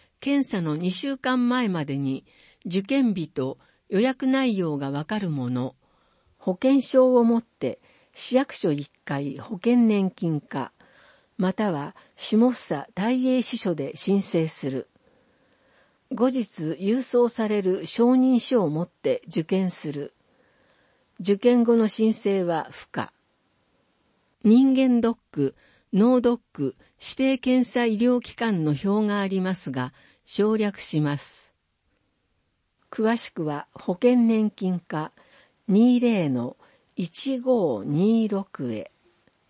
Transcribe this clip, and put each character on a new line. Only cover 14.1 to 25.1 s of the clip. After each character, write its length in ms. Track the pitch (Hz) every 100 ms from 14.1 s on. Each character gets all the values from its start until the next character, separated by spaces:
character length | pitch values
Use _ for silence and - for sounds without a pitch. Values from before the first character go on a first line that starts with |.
| 196
請 260 | 190 170 160
す 220 | - 143
る。 180 | 131 - _ _ _ _ _ _ _ _ _ _ _ _
後 180 | 208 254
日 480 | 254 214 - 156 165
郵 220 | 196 254
送 280 | 240 240 240
さ 180 | - 214
れ 160 | 208
る 240 | 190 190 165
承 240 | - 240
認 280 | 254 262 247
書 240 | - 247
を 60 | 165
持 140 | 151
っ 40 | 175
て 360 | _ 135 127 -
受 160 | -
験 280 | 160 190 185
す 200 | - 156
る。 220 | 139 143 - _ _ _ _ _ _ _ _ _ -
受 180 | 185 202
験 260 | 247 247
後 120 | 233 233
の 120 | 214
申 260 | - 220
請 300 | 214 202 196
は 240 | 175 160 -
不 200 | - -
可。 220 | - - _ _ _ _ _ _ _ _ _ _ _ _ _
人 320 | 208 240 269 262
間 260 | 262 240
ド 120 | 226